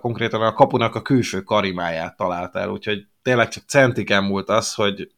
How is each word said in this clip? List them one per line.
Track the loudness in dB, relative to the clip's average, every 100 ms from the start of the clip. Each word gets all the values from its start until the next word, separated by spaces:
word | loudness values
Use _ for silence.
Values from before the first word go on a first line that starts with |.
konkrétan | -4 -4 -2 0
a | 0
kapunak | 4 4 4 0 -2
a |
külső | 0 2 2 -4
karimáját | 0 0 0 -2 -4 -4 -6 -4
találta | -4 -4 -6 -6
el, | -6
úgyhogy | -6 -6 -6 -8 _
tényleg | 0 2 2
csak | -2 0
centiken | 4 4 2 0 0
múlt | 2 -2 0
az, | 0 0
hogy, | -2 -2 -2 -10